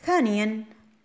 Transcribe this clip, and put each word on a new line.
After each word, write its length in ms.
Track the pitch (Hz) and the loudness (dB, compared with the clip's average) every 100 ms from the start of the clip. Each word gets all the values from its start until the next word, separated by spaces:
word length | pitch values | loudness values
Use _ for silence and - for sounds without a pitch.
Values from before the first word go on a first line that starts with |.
ثانيًا، 640 | - 359 220 208 214 220 - - _ _ | 0 2 2 0 -2 -4 -10 -20 _ _